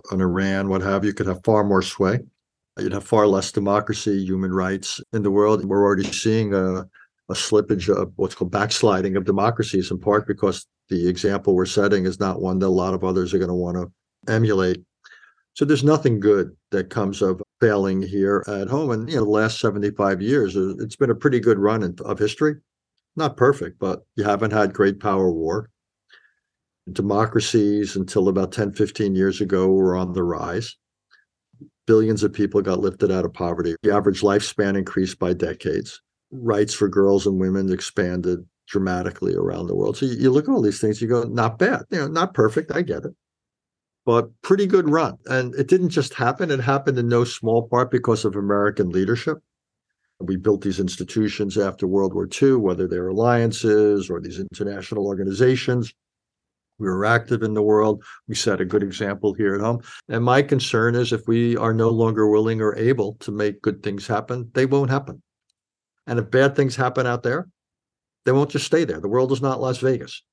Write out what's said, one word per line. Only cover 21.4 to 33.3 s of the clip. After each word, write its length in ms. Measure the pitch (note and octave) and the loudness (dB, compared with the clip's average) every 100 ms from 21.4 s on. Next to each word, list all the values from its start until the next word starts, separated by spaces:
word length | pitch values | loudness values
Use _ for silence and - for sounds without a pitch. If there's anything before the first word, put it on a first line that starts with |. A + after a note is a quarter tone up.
| A2 G2+ | 2 2
run 240 | G2+ A2 | 2 0
in, 120 | F#2+ F2+ - | -2 -6 -8
of 120 | G2 | -2
history. 380 | G#2 - D3+ D3 _ _ _ _ _ - | -2 0 -2 -2 _ _ _ _ _ -4
Not 180 | D3+ - | -4 2
perfect, 420 | B2+ C#3 E2+ - | 2 2 -4 -6
but 280 | F#2+ - _ - | -6 -6 _ -4
you 80 | |
haven't 280 | G#2 G2+ A2 | 0 0 0
had 220 | G#2+ G2+ | 2 0
great 280 | F#2+ G2+ G2 | 2 2 2
power 280 | G#2 F#2+ F#2 | -2 2 2
war. 400 | E2 D#2+ G2 A#2 _ _ _ _ _ _ _ _ _ _ _ - | 0 -2 -4 -6 _ _ _ _ _ _ _ _ _ _ _ -10
Democracies 1040 | F2+ G2 G2+ A2+ A2 - A#2 G#2 G#2 G2+ G2 | -4 0 0 2 0 2 2 2 0 -2 -4
until 320 | F#2 G#2 F#2+ | -2 2 2
about 240 | F#2+ F#2+ | 2 -2
ten, 180 | - G2+ | -2 -4
fifteen 420 | F#2+ G#2 - G#2 | -2 -2 0 -2
years 280 | F#2 G2 F#2 | 2 0 0
ago 260 | F#2+ F#2+ F#2+ | 0 2 4
were 300 | F#2+ F#2 F2+ | 4 4 2
on 160 | F2+ | -2
the 100 | F2+ | -2
rise. 540 | F2+ D#2 D#2+ F#2 A2+ - _ _ _ _ _ _ _ _ - _ - | -2 -4 -6 -6 -8 -16 _ _ _ _ _ _ _ _ -20 _ 2
Billions 380 | A2 A2 G#2 | 4 4 0
of 80 | G#2 | -2
people 300 | G#2 G2+ G2+ | 0 0 0
got 180 | F#2+ F2+ | 0 0
lifted 320 | F#2+ F#2 F#2+ | -2 0 0
out 140 | F#2+ | 0
of 80 | F2 | -2